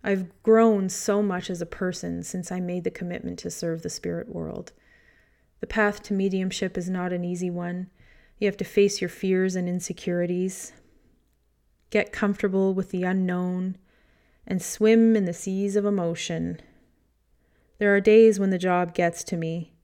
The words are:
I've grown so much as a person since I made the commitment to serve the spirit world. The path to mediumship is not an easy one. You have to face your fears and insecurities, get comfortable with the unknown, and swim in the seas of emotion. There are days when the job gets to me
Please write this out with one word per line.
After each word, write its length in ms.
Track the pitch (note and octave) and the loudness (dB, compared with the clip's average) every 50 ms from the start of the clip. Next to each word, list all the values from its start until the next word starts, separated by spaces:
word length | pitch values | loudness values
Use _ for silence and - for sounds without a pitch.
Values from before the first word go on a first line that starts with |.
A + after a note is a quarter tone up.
| - | -2
I've 380 | G3+ G3 F#3+ F#3 E3+ _ _ _ | -2 -2 -2 -4 -8 _ _ _
grown 460 | A3+ A3 A3+ A3+ A3+ G#3+ G3+ F#3+ F#3 | 6 6 8 8 6 4 2 0 -2
so 320 | - - - - G3+ G#3 | -4 -4 -2 0 0 2
much 280 | G#3 G3+ F#3 F3+ F3+ - | 0 0 -2 -4 -6 -8
as 120 | F#3 E3+ | -8 -8
a 40 | E3+ | -8
person 580 | - - - G3 F3+ E3 - - F3 E3+ F3 E3 | -10 -6 -6 -4 -4 -4 -6 -8 -8 -8 -8 -8
since 280 | - - F#3 E3+ - | -8 -8 -8 -8 -6
I 80 | F#3 F#3 | -6 -6
made 240 | F3+ F3+ F3+ F3+ E3+ | -4 -4 -4 -4 -4
the 80 | F3+ | -4
commitment 460 | - - F3+ F3 F3 - - E3+ F3 - | -6 -6 -8 -8 -8 -8 -8 -8 -10 -8
to 120 | - F3 | -10 -10
serve 300 | E3+ - - E3+ E3 E3 | -8 -6 -6 -6 -6 -6
the 80 | E3 F3 | -8 -10
spirit 400 | - - - F3 E3+ E3+ - - | -10 -8 -6 -6 -6 -6 -8 -10
world. 440 | F3 E3+ E3 D#3 - - - - _ _ _ _ _ _ _ _ _ _ _ _ _ _ _ _ _ _ | -10 -8 -8 -8 -8 -10 -12 -14 _ _ _ _ _ _ _ _ _ _ _ _ _ _ _ _ _ _
The 80 | - | -12
path 340 | - - A3 G#3+ G#3 G3+ - - | -6 -2 0 0 0 -2 -4 -6
to 100 | - G3+ | -4 -2
mediumship 640 | F#3+ F#3+ G3 F#3+ F#3+ F#3 F#3 F#3 - G3 F#3 F#3 | 0 0 0 0 -2 -2 -4 -4 -4 -6 -4 -4
is 120 | F#3 E3+ F3+ | -6 -6 -4
not 240 | F#3 F#3 F3+ F3+ F3+ | -4 -4 -4 -4 -4
an 100 | F3 F3 | -4 -4
easy 280 | F3 F3+ F3 F#3 F3+ | -6 -6 -6 -6 -6
one. 380 | F3 F3 F3 F3 F3 F3+ F#3 - _ _ - _ _ _ _ _ _ _ | -6 -6 -6 -6 -8 -8 -10 -12 _ _ -20 _ _ _ _ _ _ _
You 80 | G#3+ | -4
have 100 | G3+ G3 | -4 -2
to 80 | - F#3+ | -4 -8
face 340 | - - G#3 G3+ G3+ G3 - | 0 4 4 4 4 2 -2
your 100 | F#3+ E3+ | -6 -6
fears 460 | - - - F#3+ F#3+ F#3 F#3 F#3+ F#3 | -6 -4 0 0 2 2 2 0 0
and 140 | F#3 F3+ F3 | -2 -4 -2
insecurities, 1040 | F3+ F3+ F3+ - F3+ - - F3+ F3 F3 F3 F3 F3+ F3+ F#3 F#3+ F#3 - - - - - _ _ _ _ _ _ _ _ _ _ _ _ _ _ _ _ _ _ _ _ _ _ | -4 -4 -6 -8 -10 -6 -4 -4 -2 -2 -2 -2 -2 -2 -2 -4 -4 -8 -14 -16 -18 -20 _ _ _ _ _ _ _ _ _ _ _ _ _ _ _ _ _ _ _ _ _ _
get 200 | - G#3 - - | -2 -2 -2 -2
comfortable 600 | - - A3 G3+ G3+ - - G3+ F#3 F#3+ F#3+ F#3+ F#3+ | -4 -2 -2 -2 0 0 -2 0 2 2 2 2 0
with 160 | F#3+ F#3 - | -2 -4 -4
the 140 | - F3+ F3+ | -4 -4 -2
unknown, 760 | F3+ F#3+ F#3+ F#3 F3+ F3+ F3+ F3+ F3+ F#3 F#3 F#3 F#3+ F#3 - _ _ _ _ _ _ _ _ _ _ _ _ _ | 0 0 0 0 0 -2 -2 -2 -2 -4 -4 -4 -6 -6 -10 _ _ _ _ _ _ _ _ _ _ _ _ _
and 120 | - F#3 F3+ | -4 -4 -4
swim 560 | - - - - G#3+ A3 A#3 A3+ A3+ A3+ A3+ | -4 -6 -2 2 4 6 8 8 8 6 6
in 100 | G#3+ F#3+ | 4 2
the 80 | F3 E3+ | -2 -4
seas 420 | - - G3 F#3+ F#3+ G3+ G3+ F#3+ | -6 -6 -6 -4 -2 -2 0 0
of 100 | G#3 G3+ | 0 0
emotion. 720 | G#3 G#3 F#3+ E3+ E3+ E3 E3 - - E3+ E3 E3+ - E3 - - _ _ _ _ _ _ _ _ _ _ _ _ _ _ _ _ _ _ _ _ _ _ | 2 0 0 0 -2 -4 -4 -6 -6 -4 -4 -4 -6 -8 -10 -14 _ _ _ _ _ _ _ _ _ _ _ _ _ _ _ _ _ _ _ _ _ _
There 180 | _ G#3 G3+ G3+ | _ 2 4 4
are 60 | G3+ | 6
days 380 | G3 G#3+ G#3+ A3 A3+ A3 G#3 F#3+ | 6 8 10 10 10 10 8 6
when 100 | G3 F#3+ | 2 0
the 80 | F#3+ | 0
job 380 | F3 F3+ F#3 F3+ F3+ F3+ E3+ F3 | 0 2 2 2 2 2 0 0
gets 280 | - F3 E3+ E3+ - - | 0 0 0 0 -4 -8
to 120 | - F#3+ | -6 -6
me 360 | E3+ E3 D#3+ E3 E3+ E3+ - _ _ | -4 -4 -4 -6 -6 -8 -12 _ _